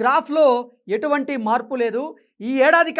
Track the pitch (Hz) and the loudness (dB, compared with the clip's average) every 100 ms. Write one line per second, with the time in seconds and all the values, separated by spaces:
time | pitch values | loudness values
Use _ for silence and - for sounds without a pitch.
0 | 240 302 - 311 294 240 247 _ - 214 | 0 0 0 2 4 2 -4 _ -6 -4
1 | 294 285 277 269 214 240 233 262 233 220 | 0 -2 -2 -4 -2 -2 -2 -4 -2 -4
2 | 311 - _ - 220 262 277 330 330 | -8 -12 _ -12 -4 0 2 2 0